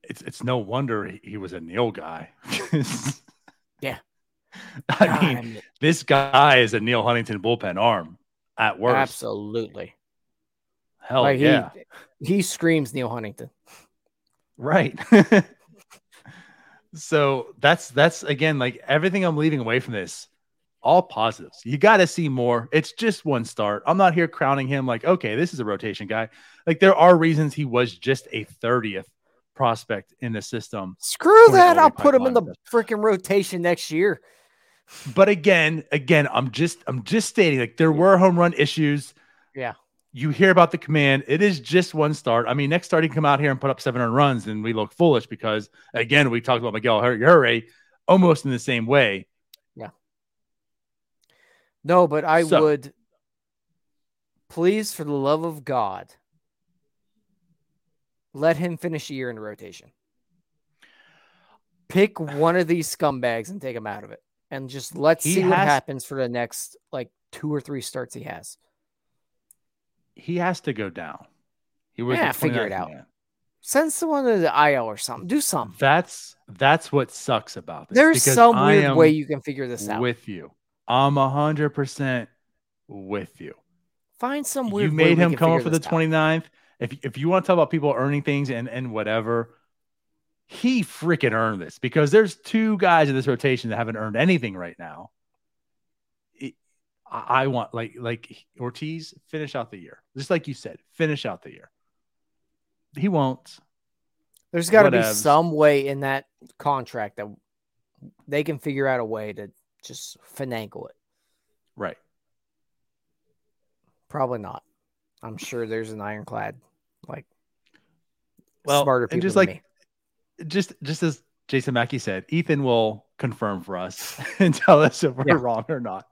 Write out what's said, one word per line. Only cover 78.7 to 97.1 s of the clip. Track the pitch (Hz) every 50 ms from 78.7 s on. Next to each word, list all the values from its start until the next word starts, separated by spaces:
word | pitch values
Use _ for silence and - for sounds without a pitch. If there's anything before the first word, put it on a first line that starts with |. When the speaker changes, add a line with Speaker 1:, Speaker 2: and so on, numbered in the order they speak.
| -
Speaker 2:
weird | 151 147
Speaker 1:
am | 143 135
Speaker 2:
way | 160 160 156
you | 151 156 147
can | 139 151 131
figure | - 151 139 135 135
this | 123 120 110 104 104
out. | 104 -
Speaker 1:
with | 127 123 117 - _
you. | - 101 85 73 71 _ _ _ _ _ _ _
I'm | - 117 127 139 139 143
a | 139 135 135
hundred | 135 147 147 151 156 147 151 143
percent | - - 139 131 - - 143 135 127 120 110 _ _ _ _ _ _ _ _ _ _ _ _
with | _ 104 101 95 95 104 101 92 - _ _
you. | - - - _ _ _ _ _ _ _ _ _ _ _ _ _
Speaker 2:
Find | 240 247 277 294 285
some | - - 269 262
Speaker 1:
You | 226 196
Speaker 2:
weird | 208 208 156
way | 151
Speaker 1:
made | 156 160 170 170
Speaker 2:
we | 165 175
Speaker 1:
him | 170
Speaker 2:
can | 151 -
Speaker 1:
come | 170 165
up | 165
Speaker 2:
figure | 165 -
Speaker 1:
for | 160
the | 160 160
Speaker 2:
this | 156
out. | -
Speaker 1:
twenty-ninth. | 170 165 160 160 160 160 156 156 160 165 165 - _ _ _ _ _ _
If, | 131 117 135 139 -
if | 135 -
you | 131 143 165
wanna | 185 190 185
talk | - 185
about | 170 151 -
people | - 160 143 147 131
earning | 113 127 139 143 143
things | 139 - 143 143 143 131
and, | 127 117 120 123
and | 113 123 131 123 110
whatever, | 110 104 107 110 113 107 113 117 117 117 117 _ _ _ _ _ _ _ _ _ _ _ _ _ _ _ _ _ _ _
he | _ - - - 247 262 240 170
freaking | - - - 151 170 170 - - 120
earned | 110 113 113 110 107 95
this, | 82 - - -
because | - 127 - 156 151 143
there's | 147 214 220 190 -
two | _ _ - - 220 220 220 214
guys | 180 196 180 170 165 156 143
in | 135
this | 131 127
rotation | 139 127 117 - 139 131 120 - 113
that | 107
haven't | 113 120 110 110
earned | 110 110 110 104
anything | 117 147 185 180 156 120 110 95
right | 90 87 87 82
now. | _ 85 80 76 78 - - _ _ _ _ _ _ _ _ _ _ _ _ _ _ _ _ _ _ _ _ _ _ _ _ _
It, | _ 135 135 - _ _ _ _ _ _ _ _ _ _
I, | -